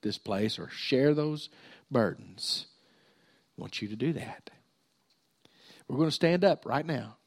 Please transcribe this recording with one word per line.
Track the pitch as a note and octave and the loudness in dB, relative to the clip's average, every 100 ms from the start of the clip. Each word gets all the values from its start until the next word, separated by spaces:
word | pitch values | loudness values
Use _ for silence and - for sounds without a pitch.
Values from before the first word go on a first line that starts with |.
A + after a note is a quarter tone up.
this | G#2 - | -6 -4
place | - G2 G#2+ - | -4 0 0 -2
or | E2+ | -8
share | - - B2+ D3 | -8 0 4 4
those | D3+ D3+ D3+ - - - - _ | 4 0 -4 -10 -20 -20 -20 _
burdens, | B2 G2+ - - F#2 - - - _ _ _ _ _ _ _ _ - | 2 2 0 -12 -12 -6 -6 -8 _ _ _ _ _ _ _ _ -14
I | |
want | - - | -10 -8
you | G#2 | -8
to | A2 | -4
do | C#3+ | -2
that. | C3+ A#2+ - - - _ _ _ _ _ _ _ _ _ _ - - - | -2 -8 -12 -18 -20 _ _ _ _ _ _ _ _ _ _ -20 -20 -8
We're | C#3 | 0
gonna | D#3+ | 0
stand | - E3 F3+ F#3+ | 4 2 6 6
up | D3+ - | 4 0
right | C3+ D#3 | -2 -2
now. | C#3 G#2+ - | -4 -6 -14